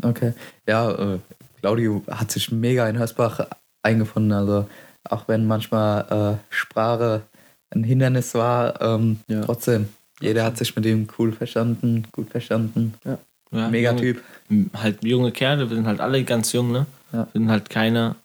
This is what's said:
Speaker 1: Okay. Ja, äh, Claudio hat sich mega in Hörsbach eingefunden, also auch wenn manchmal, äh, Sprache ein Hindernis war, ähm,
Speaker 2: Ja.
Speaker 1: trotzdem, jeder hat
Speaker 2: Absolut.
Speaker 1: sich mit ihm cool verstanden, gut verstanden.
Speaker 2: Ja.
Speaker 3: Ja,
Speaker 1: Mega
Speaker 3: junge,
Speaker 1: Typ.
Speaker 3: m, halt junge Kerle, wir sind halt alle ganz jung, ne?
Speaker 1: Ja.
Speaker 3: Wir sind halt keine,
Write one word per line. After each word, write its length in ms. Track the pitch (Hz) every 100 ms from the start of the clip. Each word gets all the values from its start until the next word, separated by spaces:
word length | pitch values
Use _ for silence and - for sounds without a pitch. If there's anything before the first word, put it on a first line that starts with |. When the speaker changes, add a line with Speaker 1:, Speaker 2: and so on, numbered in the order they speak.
Speaker 1:
Okay. 320 | - 120 117 117 - - -
Ja, 240 | 110 117 - 98 92
äh, 40 | - - - _
Claudio 420 | 101 113 113 101 -
hat 200 | 107 110
sich 200 | - -
mega 360 | 113 120 127 113
in 80 | 117
Hörsbach 500 | 117 - 117 - - - _ _
eingefunden, 480 | 113 113 107 - 107
also 340 | 101 101 101 101 - - _ -
auch 180 | 110 -
wenn 200 | 110 110
manchmal, 880 | 110 107 110 107 104 - 107 104 107
äh, 160 | -
Sprache 680 | - - - 110 117 117 110 110 _ - _ _
ein 140 | -
Hindernis 500 | 113 127 131 127 120 117
war, 460 | 120 120 120 -
ähm, 380 | 110 110 113 107 -
Speaker 2:
Ja. 140 | 110
Speaker 1:
trotzdem, 460 | 107 117 - 113 104 - _ -
jeder 240 | - 110
hat 100 | 113
Speaker 2:
Absolut. 140 | 117 120
Speaker 1:
sich 80 | -
mit 100 | 110
ihm 220 | 110 107 -
cool 140 | 117
verstanden, 760 | 107 120 113 117 113 120 117 110
gut 180 | - 117
verstanden. 640 | 120 - 113 110 117 113 110 127
Speaker 2:
Ja. 120 | 135 - _ _
Speaker 3:
Ja, 180 | 113 113
Speaker 1:
Mega 220 | 117 120
Speaker 3:
junge, 100 | 123
Speaker 1:
Typ. 200 | 123 120 - - -
Speaker 3:
m, 200 | 104 95
halt 300 | - 110 101 113
junge 260 | 123 123
Kerle, 380 | 113 135 143 123
wir 60 | 113
sind 100 | 113
halt 140 | 101
alle 200 | 120 135 123
ganz 260 | 120 110
jung, 220 | 120 123
ne? 120 | 123 147 - _
Speaker 1:
Ja. 140 | 113 110
Speaker 3:
Wir 80 | 110
sind 100 | 113
halt 200 | 107 -
keine, 460 | 113 110 117 117 -